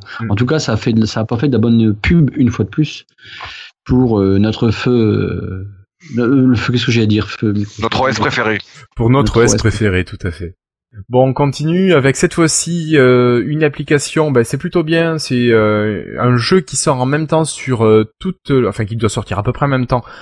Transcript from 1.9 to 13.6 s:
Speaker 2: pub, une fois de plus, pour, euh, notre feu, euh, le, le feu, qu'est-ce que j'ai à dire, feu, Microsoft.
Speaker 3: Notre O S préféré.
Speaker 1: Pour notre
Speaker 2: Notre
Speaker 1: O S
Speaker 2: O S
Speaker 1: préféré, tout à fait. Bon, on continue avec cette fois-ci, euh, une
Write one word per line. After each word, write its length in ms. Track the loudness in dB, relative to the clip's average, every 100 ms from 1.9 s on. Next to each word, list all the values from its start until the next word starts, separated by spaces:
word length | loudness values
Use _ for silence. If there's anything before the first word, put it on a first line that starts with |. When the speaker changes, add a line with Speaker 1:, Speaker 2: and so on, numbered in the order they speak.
| 0
Speaker 2:
pub, 340 | 2 4 2 2
une 160 | 0
fois 140 | 0 -2
de 40 |
plus, 380 | -2 -4 -6 -20 _ -20 -16 -16 -16 -20 _
pour, 360 | -2 0 2 2
euh, 180 | 2 2
notre 320 | 0 0 -2
feu, 220 | 0 0
euh, 760 | 2 2 0 -2 -6 -8 -10 -14 -18 _ _ -8 -2
le, 300 | 0 2 4
le 100 | 2
feu, 160 | 0
qu'est-ce 140 | -2 0
que 60 |
j'ai 100 | 0
à 40 | 2
dire, 240 | 0 -2
feu, 200 | -4 -2
Microsoft. 300 | -2 -4 -6
Speaker 3:
Notre 200 | -4 -2
O 60 | -2
S 120 | -2
préféré. 400 | -2 -2 -2 -4 -8 -20 -12 -2
Speaker 1:
Pour 140 | 2
notre 300 | 2 2 2
Speaker 2:
Notre 0 |
Speaker 1:
O 20 |
S 100 | 2
Speaker 2:
O 20 | 2
S 40 |
Speaker 1:
préféré, 460 | 0 0 0 -2 -4
tout 140 | -8
à 80 | -10
fait. 260 | -8 -12 -16 _ _ _ -20 -2
Bon, 180 | 2 2
on 60 |
continue 600 | 2 -2 -2 -2 0 2
avec 220 | 4 2 2
cette 180 | 0
fois-ci, 600 | 2 0 0 -4 -4 0 4
euh, 460 | 4 4 4 2 0
une 180 | 0